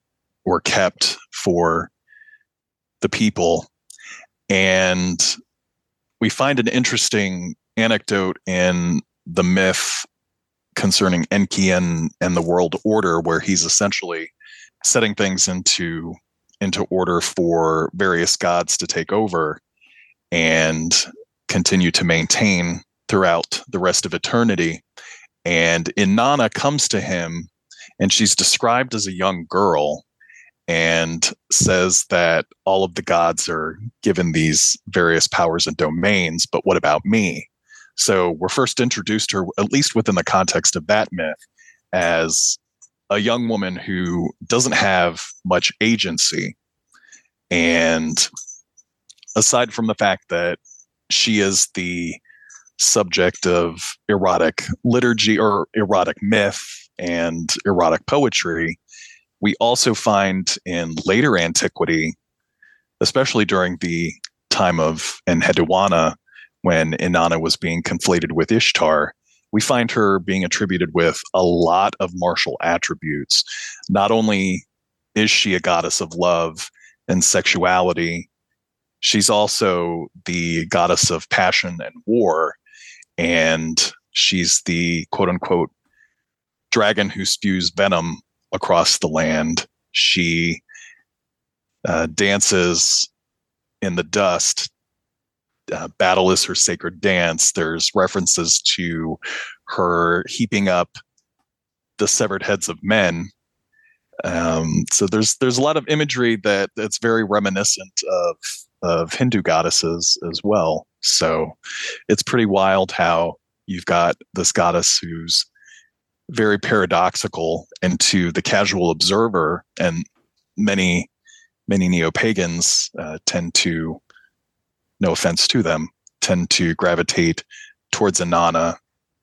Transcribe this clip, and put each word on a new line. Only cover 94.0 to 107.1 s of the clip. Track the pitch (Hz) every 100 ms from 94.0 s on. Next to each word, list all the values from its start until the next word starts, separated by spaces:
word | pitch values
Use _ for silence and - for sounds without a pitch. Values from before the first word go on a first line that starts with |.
dust. | 80 101 95 87 - - - _ _ _ _ _ _ _ _ _ -
Uh, | 76 85 -
battle | 92 92 92
is | 90
her | - 87
sacred | - 85 85 90
dance. | 101 92 85 82 -
There's | - 80 82 - 104
references | 92 101 90 - 85 - - -
to | 87 82 80 78 - - - - -
her | - 90 85 85 87 -
heaping | - 117 107 98
up | 90 87 - - _ _ _ _ _ _ _ _ -
the | 104
severed | - 110 95
heads | 95 98 -
of | 85
men. | 95 110 92 85 95 - _ _ _ _ _ _ _ - 90
Um, | 85 82 82 80 80 -
so | - 98
there's, | 107 110 -
there's | 131 123
a |
lot | 143 156
of | -
imagery | 151 147 127 120 110
that, | 104 98 98 -
that's | 107 -
very | 117